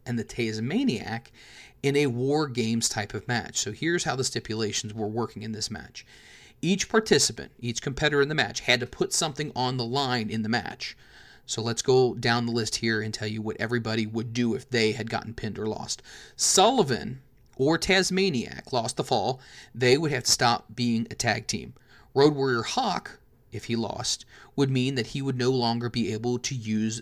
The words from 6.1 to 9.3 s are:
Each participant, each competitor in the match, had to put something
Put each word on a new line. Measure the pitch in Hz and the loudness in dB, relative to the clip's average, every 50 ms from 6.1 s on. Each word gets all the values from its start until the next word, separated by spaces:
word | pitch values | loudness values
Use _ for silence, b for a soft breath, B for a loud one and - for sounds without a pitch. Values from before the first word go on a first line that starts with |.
| B B B B B B B B B B | B B B B B B B B B B
Each | - 165 202 190 - - | 0 0 0 0 0 2
participant, | - 220 220 - 196 - - - 110 - 69 - _ - | 2 2 6 6 6 6 6 2 0 -4 -12 -14 _ -10
each | - 120 131 - | -6 -6 -6 -4
competitor | - 143 131 - 156 151 147 143 | -4 -6 -4 0 0 2 4 4
in | 139 147 | 4 4
the | 156 | 2
match, | 151 117 98 - - | 0 0 -2 -2 -6
had | - - 120 123 | 0 2 2 2
to | 123 | 2
put | - - - 180 - - | -4 -2 -2 -2 0 0
something | - 170 156 | 0 -2 -2